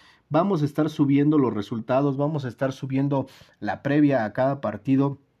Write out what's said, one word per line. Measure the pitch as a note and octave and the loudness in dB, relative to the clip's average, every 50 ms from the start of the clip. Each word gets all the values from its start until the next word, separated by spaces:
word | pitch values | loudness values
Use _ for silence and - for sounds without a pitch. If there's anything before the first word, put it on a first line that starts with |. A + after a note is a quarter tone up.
| _ _ _ _ _ - | _ _ _ _ _ -2
Vamos | D3 D#3 F3 G3+ G3 D#3+ | 0 0 2 2 0 0
a | D3 | 0
estar | C#3 - - D3+ D3+ | -2 0 0 -2 -2
subiendo | D3+ - D3 C3+ C#3 C#3 C#3+ D3+ D#3 D3+ | 0 0 2 2 4 4 4 4 4 4
los | C3 A#2 G#2+ | 4 2 0
resultados, | G#2 G2+ - B2 A2+ A2+ - B2+ C3 C#3+ C#3+ C3+ C3+ | -2 -6 -6 -6 -8 -4 0 0 0 2 0 -2 -2
vamos | C#3+ D3 D#3+ D3 C3+ | -2 -4 -4 -4 -6
a | B2+ | -8
estar | G#2+ - C#3 C3+ C3+ | -6 -4 -4 -4 -4
subiendo | - - B2+ C3 C3+ C#3 C#3+ C#3+ C3+ C3 C3+ - - - _ _ - | -6 -8 -4 -2 -2 0 0 0 -2 -4 -4 -10 -20 -20 _ _ -10
la | - G#2 F#2+ - - | -6 -6 -6 -4 -2
previa | C3+ C#3 D3+ D3+ C#3+ C#3 B2+ A2 | 0 2 4 4 4 4 2 0
a | G#2+ G#2 | -2 -2
cada | - B2+ C3+ C#3 C#3 | -2 0 0 -2 -2
partido. | - G#2+ G#2 G#2 - - C3+ C3+ C#3 C#3 C#3 - _ _ _ _ | -6 -6 -8 -6 -2 0 2 2 2 0 -2 -6 _ _ _ _